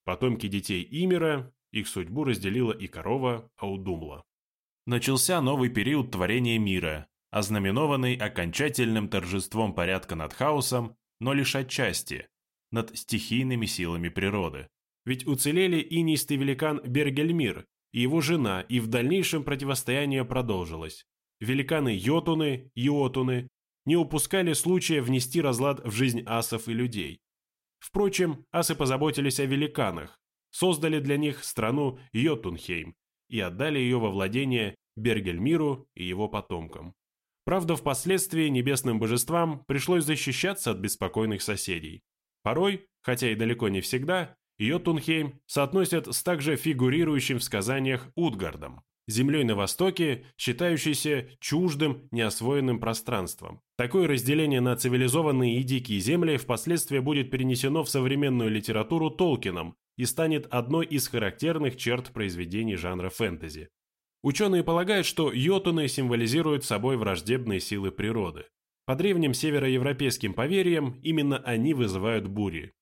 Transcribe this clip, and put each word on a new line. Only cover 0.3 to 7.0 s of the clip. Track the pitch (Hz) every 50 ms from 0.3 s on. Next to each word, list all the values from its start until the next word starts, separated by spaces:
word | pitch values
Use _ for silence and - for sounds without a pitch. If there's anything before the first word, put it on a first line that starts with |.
| 120 113 120 101
детей | 95 101 92 - 123 120 117 -
Имира, | - 151 180 185 180 175 165 160 151 139 127 127 - _ _ _
их | - 107 101 -
судьбу | - - 90 82 98 139 151
разделила | 135 117 95 92 98 101 123 123 113
и | 104 - 98 90
корова | - 85 80 90 117 139 131 123 120 113 117 - _ -
Аудумла. | - 101 98 98 95 95 87 82 80 76 69 - - _ _ _ _ _ _ _ _ _ _ _ _
Начался | - 123 120 120 135 135 127 - - 185 175
новый | 139 127 143 139 127 123
период | 123 110 101 120 147 151 127 127
творения | - 95 90 90 107 127 123 120 117 113
мира, | 107 101 95 90 85 80 76 76